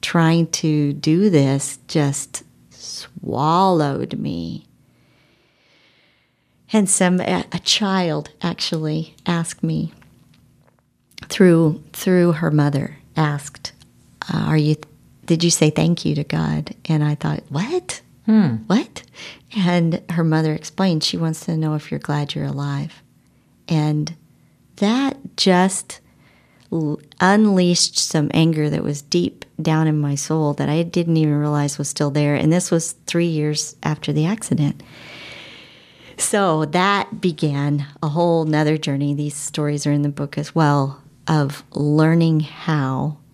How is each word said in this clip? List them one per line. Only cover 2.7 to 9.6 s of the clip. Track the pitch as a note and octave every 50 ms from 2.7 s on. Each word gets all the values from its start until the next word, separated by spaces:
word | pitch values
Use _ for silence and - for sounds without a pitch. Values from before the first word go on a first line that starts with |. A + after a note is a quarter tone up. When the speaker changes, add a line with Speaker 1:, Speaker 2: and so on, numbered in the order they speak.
Speaker 1:
swallowed | - - - - - - - - _ - - - - A#2+ C#3 D#3 E3 F3+ F#3+ F#3+ F#3 D#3+ D3+ C#3+ C#3 - - - - -
me. | - - - E2+ E2 E2 - - - _ _ _ _ _ _ _ _ _ _ _ _ _ _ _ _ _ _ _ _ _ _ _ _ _ _ _ _ _ _ _ _ _ _ _ _ _ _ _ _ _ -
And | A3 G3+ F#3
some, | - - F#3+ F3+ F3+ F3+
a, | - - F#3 F3+ - - -
a | F3
child | - - - - G#3+ G3 F#3+ F#3+ F3+ E3+ D3+ D3 D3+ - - _ -
actually | E3 E3+ - - - - D#3+ D#3 D#3 D#3 D#3 D#3+ - - _ _
asked | - F3 E3+ E3 - - -